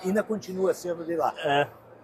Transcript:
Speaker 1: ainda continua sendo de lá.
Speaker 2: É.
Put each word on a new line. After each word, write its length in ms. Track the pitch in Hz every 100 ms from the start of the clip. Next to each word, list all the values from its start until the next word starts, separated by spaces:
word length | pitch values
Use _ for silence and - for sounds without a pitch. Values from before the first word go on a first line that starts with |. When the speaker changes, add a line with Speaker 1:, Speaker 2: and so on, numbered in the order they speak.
| 185
Speaker 1:
ainda 180 | 208
continua 500 | 202 214 - 185 190
sendo 300 | - 175 170
de 120 | 165 165
lá. 180 | 123 -
Speaker 2:
É. 240 | 160 143 143 - - -